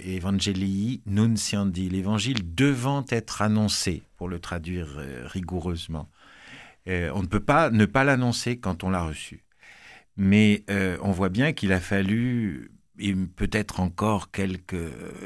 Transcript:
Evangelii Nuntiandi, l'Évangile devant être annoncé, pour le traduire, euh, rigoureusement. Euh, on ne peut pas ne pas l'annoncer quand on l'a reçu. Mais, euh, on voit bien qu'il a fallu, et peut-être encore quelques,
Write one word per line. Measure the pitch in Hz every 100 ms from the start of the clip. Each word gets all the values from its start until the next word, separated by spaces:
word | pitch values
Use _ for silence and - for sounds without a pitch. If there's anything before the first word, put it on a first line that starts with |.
| 92
Evangelii | 92 90 98 101 95 98 98 110 131 -
Nuntiandi, | 101 113 107 - 104 101 87 92
l'Évangile | 92 95 107 110 127 85 82
devant | 139 131 131 143 127
être | 117 110 -
annoncé, | 107 107 104 - - 82 - -
pour | 90
le | 87
traduire, | - 87 80 90 78 71
euh, | 69 62 60
rigoureusement. | 95 85 90 87 85 - 80 - _ - - - - - - -
Euh, | 90 82
on | 90
ne | 87
peut | 104
pas | - 147 156
ne | 110 104
pas | 135
l'annoncer | 139 131 123 113 120 123
quand | 95 85
on | 95
l'a | 92
reçu. | 82 76 - - _ _ - - - - _ -
Mais, | 95 104 107 104 -
euh, | 101 95 80
on | 98
voit | 90 95
bien | 95 147
qu'il | - 98
a | 92
fallu, | 87 98 95 110 123 120 107 67 55 - _ -
et | 98
peut-être | 95 90 - 98 107 104 -
encore | 90 85 107 101 -
quelques, | - 98 92 - 90 82 60 82 -